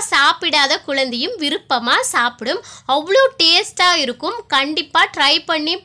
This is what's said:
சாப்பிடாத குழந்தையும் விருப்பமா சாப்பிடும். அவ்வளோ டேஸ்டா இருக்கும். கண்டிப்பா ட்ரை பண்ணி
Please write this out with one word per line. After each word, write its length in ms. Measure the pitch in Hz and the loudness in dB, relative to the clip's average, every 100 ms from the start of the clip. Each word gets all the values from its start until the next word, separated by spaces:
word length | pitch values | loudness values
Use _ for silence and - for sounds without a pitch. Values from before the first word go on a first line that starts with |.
| 427 | 2
சாப்பிடாத 680 | 302 294 339 339 294 277 320 | 2 2 2 0 0 2 0
குழந்தையும் 560 | - 277 262 233 330 453 | -2 -4 -2 -4 -6 -4
விருப்பமா 580 | 285 330 - 247 233 320 - | -4 -4 -2 -2 0 0 0
சாப்பிடும். 560 | 285 240 - 240 392 - - - | -2 -2 -4 -6 -6 -8 -14 -2
அவ்வளோ 320 | 277 320 453 539 - | -2 2 2 2 2
டேஸ்டா 560 | 330 349 440 - 359 339 | 2 2 0 0 2 2
இருக்கும். 400 | 254 240 320 466 - | -2 -4 -8 -8 -2
கண்டிப்பா 560 | 269 277 311 311 330 381 | -2 0 -4 -2 0 0
ட்ரை 240 | 339 277 330 | 2 2 2
பண்ணி 340 | 330 320 302 381 | 0 -4 -2 -6